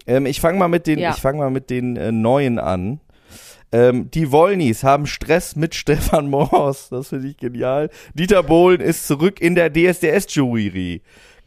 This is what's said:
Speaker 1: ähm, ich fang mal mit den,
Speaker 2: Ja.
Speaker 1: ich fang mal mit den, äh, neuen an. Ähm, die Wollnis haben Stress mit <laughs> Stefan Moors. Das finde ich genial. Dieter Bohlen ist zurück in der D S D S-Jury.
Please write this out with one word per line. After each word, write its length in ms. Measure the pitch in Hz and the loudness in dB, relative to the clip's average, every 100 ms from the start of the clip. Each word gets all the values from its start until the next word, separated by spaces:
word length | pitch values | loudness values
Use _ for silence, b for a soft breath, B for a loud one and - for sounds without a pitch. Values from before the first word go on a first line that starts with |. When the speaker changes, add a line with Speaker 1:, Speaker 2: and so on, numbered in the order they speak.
| - | -2
Speaker 1:
ähm, 180 | 127 135 | 0 0
ich 160 | 147 | -2
fang 160 | 165 190 | 0 2
mal 100 | 175 | 2
mit 200 | 170 165 | 0 0
den, 120 | 156 | -2
Speaker 2:
Ja. 120 | 170 | -2
Speaker 1:
ich 100 | 147 | -2
fang 160 | 135 151 | -4 -2
mal 120 | 139 | -4
mit 180 | 131 131 | -4 -6
den, 260 | 123 123 120 | -6 -4 -4
äh, 160 | 92 | -4
neuen 480 | 113 113 135 139 120 | 0 2 2 0 -2
an. 400 | 69 92 92 147 _ B B B B B _ | -2 -4 -4 -8 _ B B B B B _
Ähm, 380 | 113 123 123 - | 4 4 4 -2
die 200 | 160 156 | -4 2
Wollnis 520 | 143 175 196 139 110 | 4 4 2 -2 0
haben 220 | 135 143 143 | 2 2 0
Stress 480 | - - 165 - 151 | -8 -2 -2 -2 -6
mit 200 | 160 - | -6 -4
<laughs> 0 | |
Stefan 540 | - 151 - 165 143 | -2 0 0 0 0
Moors. 600 | 139 147 - 143 135 - | -2 0 0 0 -4 -8
Das 200 | 127 139 | -12 -8
finde 180 | 139 135 | -10 -10
ich 100 | 143 | -10
genial. 520 | 127 120 127 135 156 B B | -10 -4 -2 -2 -4 B B
Dieter 300 | - 185 196 | -6 2 2
Bohlen 360 | 147 165 180 180 | 4 4 6 4
ist 260 | - 165 - | 2 -4 -4
zurück 340 | 143 175 - | 0 0 0
in 140 | 170 175 | 0 2
der 140 | 165 | 2
D 160 | 151 175 | 2 0
S 140 | 170 | 2
D 100 | 165 | 0
S-Jury. 920 | 190 196 156 131 117 101 92 90 85 b b b b | 0 -2 -2 -2 -2 -4 -4 -6 -8 b b b b